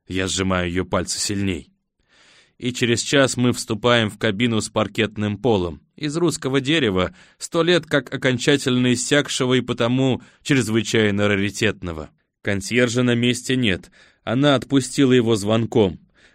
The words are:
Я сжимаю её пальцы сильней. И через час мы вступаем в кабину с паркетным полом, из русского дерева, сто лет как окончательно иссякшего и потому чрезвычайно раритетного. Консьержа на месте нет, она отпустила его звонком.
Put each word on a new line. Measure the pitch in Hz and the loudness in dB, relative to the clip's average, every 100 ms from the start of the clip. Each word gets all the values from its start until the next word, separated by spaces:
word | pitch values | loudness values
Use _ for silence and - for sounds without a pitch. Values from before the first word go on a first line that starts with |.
| - | -8
Я | 92 95 | -6 -4
сжимаю | 95 95 92 90 | -2 -2 0 -2
её | 87 | -4
пальцы | 90 98 85 - | -4 -4 -4 -6
сильней. | - 101 98 82 - _ _ _ _ _ _ _ _ _ | -6 -4 -4 -6 -10 _ _ _ _ _ _ _ _ _
И | 123 | -8
через | 123 117 113 | -2 0 0
час | - 143 131 - | 0 2 2 2
мы | 123 | 0
вступаем | 120 - 107 123 120 107 | 0 -4 -2 2 2 0
в | - | -2
кабину | 113 98 120 110 | -4 0 0 -2
с | - | -2
паркетным | 110 101 - 104 107 104 101 | -2 -2 -2 -2 -2 -4 -2
полом, | 123 104 87 71 _ - | 0 0 0 -6 _ -10
из | 151 160 | -6 -2
русского | 175 - 135 135 | -2 -2 -2 -2
дерева, | 127 160 117 92 87 - - _ | 0 0 2 0 -2 -6 -20 _
сто | - 170 | -4 0
лет | 165 175 - | 2 0 0
как | 147 - | -2 -2
окончательно | 131 131 123 - 143 131 123 123 | -2 -2 0 2 2 2 0 2
иссякшего | 123 - 147 139 - 127 | 0 2 0 0 -2 0
и | 127 | 0
потому | 120 117 117 127 131 110 - _ | 0 -2 0 0 0 -2 -8 _
чрезвычайно | - 139 104 113 101 117 107 101 104 | 0 0 2 0 0 2 2 2 2
раритетного. | 101 101 - 107 - 90 78 73 _ _ _ | 2 -2 0 -2 -2 -8 -10 -12 _ _ _
Консьержа | 107 98 95 117 123 120 | -6 -6 -2 0 2 2
на | 123 | 0
месте | 120 120 117 - 127 | 2 0 -2 -2 0
нет, | 117 87 - _ - _ | 0 -2 -6 _ -20 _
она | - 120 147 | -4 0 2
отпустила | 131 - 135 127 - 135 | 2 2 0 0 2 4
его | 127 113 110 | 4 4 0
звонком. | 101 113 113 127 95 78 _ _ _ | 2 0 2 2 2 0 _ _ _